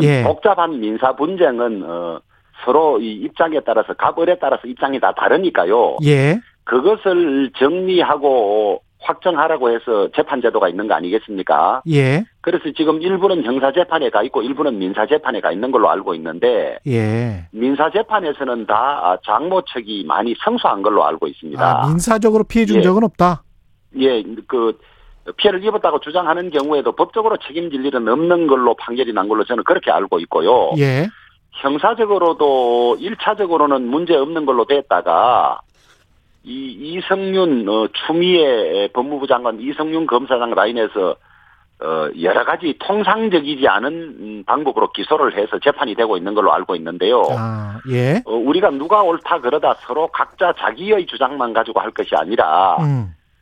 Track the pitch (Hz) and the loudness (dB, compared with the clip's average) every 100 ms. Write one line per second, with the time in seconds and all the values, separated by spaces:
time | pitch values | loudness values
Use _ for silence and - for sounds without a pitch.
0 | 147 135 120 156 214 180 165 139 107 113 | 4 4 2 2 2 2 0 -2 -4 0
1 | 131 131 156 190 156 120 120 104 80 85 | 0 0 -2 2 2 2 -2 -4 -6 -8
2 | 85 80 _ _ _ - - 139 156 113 | -8 -10 _ _ _ -8 0 2 4 2
3 | 113 107 170 - 165 151 - 110 104 90 | -2 -8 -6 -2 -2 0 0 0 0 0
4 | 139 160 170 175 139 123 117 127 139 135 | -2 0 0 0 0 -2 -4 -4 -4 0
5 | 95 - 98 151 185 - 87 117 90 65 | -2 0 2 2 2 0 2 4 2 2
6 | 147 139 139 208 - _ - 127 165 214 | 4 4 4 0 -4 _ -2 0 2 2
7 | 190 180 165 135 131 - 139 180 185 180 | 2 2 2 0 -2 0 0 0 0 2
8 | 135 147 143 127 101 107 104 - _ _ | 2 2 2 2 2 2 0 -2 _ _
9 | - 160 185 147 160 151 123 117 - 107 | -6 -2 0 2 0 2 0 0 0 0
10 | 92 - - 139 117 107 92 90 107 80 | 0 0 -2 0 0 2 0 0 -2 -2
11 | 87 107 - 98 - 73 90 127 165 147 | 0 -2 -2 -6 0 2 2 0 0 2
12 | 131 151 226 _ 170 175 156 - 156 156 | 2 0 -4 _ -4 -2 -2 -2 0 0
13 | 180 185 190 180 117 131 135 156 175 160 | 0 2 2 2 0 0 0 2 0 0
14 | 123 107 123 135 120 135 151 104 92 104 | 0 0 0 -2 -2 -2 -2 -2 -2 -2
15 | 107 151 127 107 82 90 123 127 90 87 | 0 0 0 -2 -2 -2 0 2 4 2
16 | 98 82 82 82 120 107 71 57 143 117 | -2 -6 -8 -2 0 2 -2 -6 -4 0
17 | 107 113 120 95 85 107 127 139 156 202 | 0 -2 -4 -6 -10 -4 -2 0 0 0
18 | 226 214 160 139 131 117 101 107 131 143 | 0 -2 -2 -4 -4 -4 -2 0 0 0
19 | 87 92 - 110 160 185 180 127 107 104 | 0 0 0 -2 0 -2 -4 -8 -8 -6
20 | 78 82 117 110 214 233 175 104 101 101 | -4 -2 -2 -4 -4 0 0 0 0 2
21 | 76 80 76 - 80 - 85 76 143 165 | 2 0 -6 -8 -10 -2 0 2 0 0
22 | 196 220 220 214 208 233 208 202 180 196 | 0 2 2 2 2 0 2 4 4 4
23 | 220 - 175 165 - _ _ _ _ 135 | 2 2 2 2 -8 _ _ _ _ 0
24 | 131 117 95 110 - 127 113 110 _ _ | 2 2 -2 -10 -4 0 0 -2 _ _
25 | - - - - 208 185 208 208 180 147 | -20 -18 -12 0 0 2 -2 0 0 -2
26 | 151 175 165 175 180 147 143 147 117 - | -2 -2 0 -2 -2 -2 0 0 0 0
27 | 175 226 220 202 - 156 170 139 139 131 | -2 0 -2 -2 -6 -8 -6 -4 -4 -2
28 | 110 131 170 175 160 131 120 110 - 120 | 0 0 2 2 2 2 2 0 -2 -4
29 | 117 104 101 110 101 117 - 185 - 80 | -2 -2 0 0 0 -2 0 0 2 0
30 | 98 85 85 82 85 123 92 156 139 131 | 0 -2 -2 0 4 4 2 0 0 0
31 | 202 - - _ _ - 139 147 202 233 | -2 -6 -20 _ _ -8 -4 0 0 2
32 | 208 196 170 - 147 131 120 120 120 113 | 0 2 2 2 2 2 2 2 2 0
33 | 180 220 - 208 185 160 147 135 120 147 | -4 -4 -4 -2 0 2 2 2 0 -2
34 | 170 156 143 165 139 123 110 143 - 90 | 2 2 0 -2 0 0 2 0 0 0
35 | 87 85 117 110 69 58 - _ _ _ | 2 4 4 4 2 -2 -10 _ _ _
36 | _ _ _ _ - 131 135 113 151 180 | _ _ _ _ -16 -12 -12 -12 -12 -8
37 | 175 196 190 190 175 127 98 110 104 - | -2 -2 0 0 2 2 0 0 -2 -4
38 | - 165 180 175 143 117 82 95 101 123 | -2 0 4 4 4 2 0 -2 -2 -2
39 | 135 143 135 123 123 110 131 143 156 160 | -4 -4 0 0 0 -4 -6 -6 -4 -4
40 | 147 120 135 123 117 104 107 120 107 104 | 0 0 0 -2 0 0 0 0 -2 0
41 | 90 - _ _ _ _ _ - 78 80 | -2 -4 _ _ _ _ _ -12 -6 -4
42 | 76 76 87 101 147 165 165 - - 208 | -4 -2 0 0 0 -2 -4 -4 -4 -2
43 | 208 220 220 170 143 135 131 98 131 165 | 0 0 2 0 0 0 2 2 -2 -6
44 | 160 - 107 107 92 131 143 113 101 - | -10 -14 -14 -10 -4 -2 -2 0 -2 -2
45 | 98 160 127 92 107 101 139 - 127 98 | -2 0 0 0 -4 -2 -2 0 -2 -2
46 | 113 92 92 107 92 80 92 87 80 87 | 0 -2 -2 0 2 2 0 -6 -8 -2
47 | 95 123 78 67 113 110 104 110 131 123 | 0 2 2 -2 -4 -6 -8 -10 -4 -2
48 | 127 196 240 117 127 175 190 139 165 208 | 0 0 -2 -2 0 2 2 0 0 2
49 | 185 170 - 170 123 147 147 113 - 135 | 2 0 -2 -4 -2 0 0 -2 -4 -4
50 | 165 - 139 - 180 - - 113 196 208 | -2 -4 -6 -2 -2 -2 -4 -4 -2 0
51 | 175 113 131 143 120 110 113 101 107 - | -2 -2 -2 -2 -2 -2 0 -2 -4 -4
52 | 98 82 82 117 90 85 95 85 147 135 | -2 -2 0 0 2 4 4 2 0 -2
53 | 95 80 _ _ | -4 -12 _ _